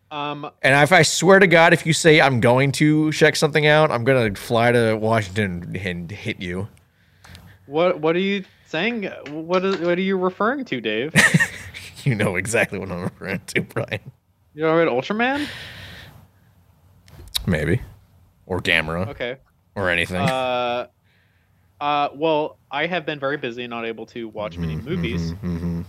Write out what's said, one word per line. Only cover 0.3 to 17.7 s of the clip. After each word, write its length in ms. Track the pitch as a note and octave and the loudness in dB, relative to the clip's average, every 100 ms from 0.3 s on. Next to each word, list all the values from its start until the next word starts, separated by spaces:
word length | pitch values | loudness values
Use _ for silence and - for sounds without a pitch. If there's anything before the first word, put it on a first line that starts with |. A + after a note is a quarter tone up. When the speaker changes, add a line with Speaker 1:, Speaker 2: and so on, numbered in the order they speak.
| D3 D3 - | -8 -12 -2
Speaker 2:
And 200 | C#3+ C#3 | 2 6
if 120 | D3 | 6
I 80 | F3+ | 6
swear 380 | D3+ - E3 G3 | 6 4 6 8
to 60 | G3 | 8
God, 280 | E3 E3 | 8 8
if 120 | E3+ D#3+ | 6 2
you 60 | |
say, 300 | D#3 E3+ D#3 | 2 6 6
"I'm 180 | C#3 B2 | 6 4
going 320 | A#2+ B2 C3 | 4 4 2
to 380 | A#2+ D3+ D3+ D#3 | 2 2 4 2
check 240 | D3+ D#3 C#3+ | 4 2 4
something 320 | D#3+ D3+ D3+ | 0 2 4
out," 240 | D3+ D#3 | 6 4
I'm 140 | A#2+ A#2+ | 2 2
gonna 280 | C3+ A2 | 2 2
fly 380 | F#2+ - A#2 A#2+ | -2 -2 2 4
to 240 | A#2+ A2+ A2 | 4 2 2
Washington 800 | A2 A2+ F#2+ F#2+ G2+ F2 E2 F2 | 2 0 0 -2 -2 -4 -8 -8
and 340 | F#2+ F2 E2+ | -6 -6 -8
hit 300 | G2+ A#2+ - | -10 -10 -8
you. 300 | F2+ F2+ G#2 - _ _ _ _ - - - - - | -8 -8 -8 -12 _ _ _ _ -20 -20 -20 -20 -6
Speaker 1:
What, 340 | D3 F3+ D#3 | 0 0 0
what 160 | D#3 E3+ | 0 0
are 40 | |
you 260 | G3 G3+ F#3+ _ _ | 0 -2 -6 _ _
saying? 380 | D#3 G#3 A#3+ F#3 - C3+ | -4 -4 -4 -8 -10 -12
What 360 | D3+ D#3+ F3+ F#3+ | -12 -2 -2 0
is, 100 | F#3+ | -2
what 160 | E3+ F3 | 0 0
are 40 | |
you 160 | F#3+ F#3+ | 0 0
referring 460 | F#3 F#3 G#3 C#4+ B3+ | -2 0 -2 -2 -6
to, 140 | B2 | -6
Dave? 340 | A2 G#2+ C#3+ | -4 -4 -4
Speaker 2:
<laughs> 920 | - - - - - - - - - C#3+ | -4 0 0 0 -4 -18 -18 -20 -8 -4
You 100 | A2 | -2
know 220 | A2 F#2 | -2 -2
exactly 420 | F#2+ A2 G2+ F#2+ | -2 -2 -2 -4
what 100 | F#2+ | -8
I'm 100 | F2+ | -8
referring 400 | F#2 - F2 G2 - | -8 -10 -8 -8 -6
to, 140 | G2+ | -8
Brian. 380 | G2+ - - G#2 - - _ _ _ | -6 -8 -8 -8 -12 -20 _ _ _
Speaker 1:
You 80 | C#3+ | -6
know 180 | D#3+ D#3+ | 0 2
about 140 | E3 C#3+ | 2 0
Ultraman? 440 | - G#3+ B3 C#4+ D4 - - - - - - - - _ _ _ _ _ _ _ _ - - - - | -2 -2 -2 -2 -6 -10 -16 -18 -18 -20 -20 -20 -20 _ _ _ _ _ _ _ _ -20 -12 -6 -2
Speaker 2:
Maybe. 340 | E2 D2+ | -2 0